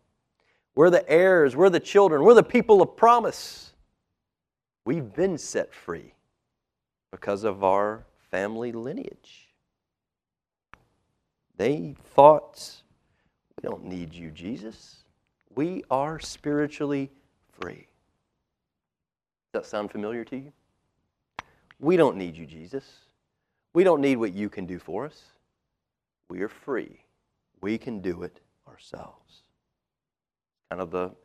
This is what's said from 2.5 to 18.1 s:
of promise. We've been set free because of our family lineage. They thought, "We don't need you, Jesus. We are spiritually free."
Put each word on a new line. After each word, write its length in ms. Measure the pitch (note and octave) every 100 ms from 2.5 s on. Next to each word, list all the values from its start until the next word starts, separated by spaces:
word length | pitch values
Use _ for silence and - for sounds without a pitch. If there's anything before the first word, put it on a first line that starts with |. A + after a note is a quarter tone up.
| A#3+ G#3 G3+
of 140 | D#3+ -
promise. 760 | A3+ A#3+ G3+ - - - - _ _ _ _ _ _ _ _ _ _ _
We've 300 | - D#3+ A#2
been 240 | A#2+ F#3+ D#3
set 340 | - G#2 -
free 420 | - - E2 - _ _ _ _ _ _ _ _ _ _
because 340 | F#2+ - G2+
of 200 | G#2+ G2
our 400 | F#2+ G2 G#2 A2 - _ _
family 420 | F#2 G2+ A2+ A#2+
lineage. 800 | A2+ A#2+ G#3 - - _ - _ _ _ _ _ _ _ _ _ _ _ _ _ - _ _ _ _ _ _ _ -
They 380 | A#2+ D#3 E3
thought, 880 | - - - C#3+ D3+ - - - - _ _ _ _ _ _ _ -
"We 120 | -
don't 160 | G2
need 300 | F#2+ F#2 E2+
you, 160 | E2+ E2
Jesus. 760 | D#2 F2 - G#2+ A2 - _ _ _ _ _ _
We 300 | G#2+ E3 F#3 -
are 280 | C3 D3 D#3+
spiritually 920 | - - D3 D3 D3 - C#3 C#3+ C#3 _ _ _ _
free." 380 | _ F2 - _ _ _